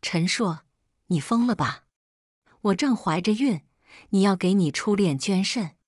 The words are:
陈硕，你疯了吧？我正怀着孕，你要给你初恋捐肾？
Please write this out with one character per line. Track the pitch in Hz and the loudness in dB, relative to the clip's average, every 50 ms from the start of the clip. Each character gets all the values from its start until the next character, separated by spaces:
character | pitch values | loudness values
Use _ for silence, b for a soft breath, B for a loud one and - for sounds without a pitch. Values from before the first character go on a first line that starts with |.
陈 | - - - 170 165 | -8 -4 -2 0 0
硕， | 190 - - 233 185 160 156 _ _ _ _ _ _ _ _ _ | 0 0 0 -2 -2 -2 -6 _ _ _ _ _ _ _ _ _
你 | _ 180 151 | _ -2 -2
疯 | 135 - 233 233 240 | 0 0 0 0 2
了 | 247 226 | 0 0
吧？ | - 147 - - - _ _ _ _ _ _ _ _ _ _ _ _ b b b b | -2 -2 -4 -4 -8 _ _ _ _ _ _ _ _ _ _ _ _ b b b b
我 | - 208 190 | 0 0 0
正 | 185 294 285 240 | 2 2 0 0
怀 | 208 - 185 156 165 | 0 0 -2 -2 0
着 | 180 214 | 0 0
孕， | 214 214 269 277 208 151 _ _ B B B B B B B B | 0 2 0 0 0 -2 _ _ B B B B B B B B
你 | - 196 | 2 2
要 | 190 202 190 | 4 4 2
给 | 180 - 180 190 | 2 0 2 2
你 | 202 180 147 | 2 2 0
初 | 139 - - 214 208 | -2 -4 -2 -2 0
恋 | 196 202 175 139 | 2 2 0 0
捐 | 135 - - 196 185 | -2 -2 0 0 0
肾？ | 196 - - 254 202 160 _ _ _ | 0 0 -2 -4 -6 -6 _ _ _